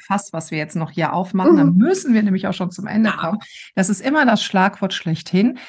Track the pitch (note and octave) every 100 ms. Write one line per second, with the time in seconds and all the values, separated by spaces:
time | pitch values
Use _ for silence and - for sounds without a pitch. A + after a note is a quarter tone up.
0 | - G3 - D#3+ - D#3 D3+ E3 D#3 -
1 | D#3 F3 F#3 F#3+ C#4+ - E3 F3+ C#4+ F#4+
2 | D4 A3 G#3 F#3 - - F3+ F#3 G3+ G#3+
3 | A3 - - G#3+ - - - - F#3+ G3+
4 | - D4+ B3 G#3+ - F#3+ G3 - F#3 -
5 | E3 D#3+ - F#3 A#3+ B3+